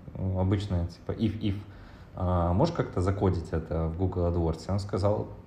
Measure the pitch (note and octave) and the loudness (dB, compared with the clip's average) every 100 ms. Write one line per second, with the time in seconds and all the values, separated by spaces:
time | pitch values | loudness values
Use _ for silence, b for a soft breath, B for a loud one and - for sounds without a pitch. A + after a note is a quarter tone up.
0 | - - F#2+ F#2 F#2+ G2+ - F2+ E2+ - | -14 -6 -2 2 2 2 2 0 -2 -4
1 | - - A2+ G2 G#2 F#2+ - B B B | -8 0 0 0 -2 -2 -8 B B B
2 | B - F2+ F2+ E2+ F2+ D#3+ - - - | B -4 2 2 4 4 4 2 -2 0
3 | F#2 G2 G2+ E2+ D#2+ E2 - D#2+ D#2+ E2 | 0 4 4 2 0 -4 -2 -2 -2 0
4 | F#2 F2+ F2 F2 E2 D#2+ - G2 G2 A2+ | -2 2 0 2 0 0 -2 -2 -2 0
5 | G2+ A2 - - | 2 2 -2 -10